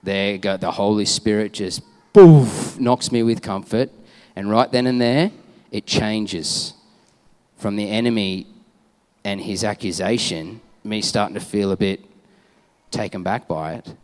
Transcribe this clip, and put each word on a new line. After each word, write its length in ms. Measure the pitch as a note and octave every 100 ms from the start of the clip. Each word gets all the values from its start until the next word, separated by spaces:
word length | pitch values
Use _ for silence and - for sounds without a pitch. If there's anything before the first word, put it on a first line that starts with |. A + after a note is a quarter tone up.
There 340 | F#2+ G2 G2 G2
go, 200 | G2 F#2+
the 140 | F#2
Holy 340 | - G2+ G#2+ G2
Spirit 480 | - A2 G#2+ G#2
just, 300 | - F#2+ - - _ _
poof, 680 | G#3 F3+ D3+ A#2 - - -
knocks 360 | B2 B2 -
me 100 | A#2+
with 180 | A2+ A2
comfort. 480 | - G2 - A2 C#3 - - - - -
And 140 | G2+
right 220 | A2 B2+
then 160 | B2 B2+
and 120 | B2
there, 320 | A#2+ C3+ F#3+ - - - _
it 140 | A2 -
changes 880 | - G#2+ A2 G#2 F#2 D2+ - - - _ _ _ _ _ _ _ _
from 180 | G#2 G2+
the 140 | G#2
enemy 580 | G#2+ A#2+ A2+ G2 F#2 - - _ _ _ _ _ _
and 160 | G2+ G2+
his 240 | - F#2+
accusation, 960 | G#2 G2+ G#2 E2 F#2+ A#2 - E2+ E2 E2+ - _
me 180 | G#2 G#2+
starting 340 | G2 G#2 G#2 -
to 40 |
feel 320 | - G#2 G2
a 60 | F#2
bit 260 | G2 G2 - _ _ _ _ _ _ _ _
taken 320 | - G#2 G2+
back 240 | F2+ A#2 -
by 280 | D#2 D#2 D#2+
it 200 | - -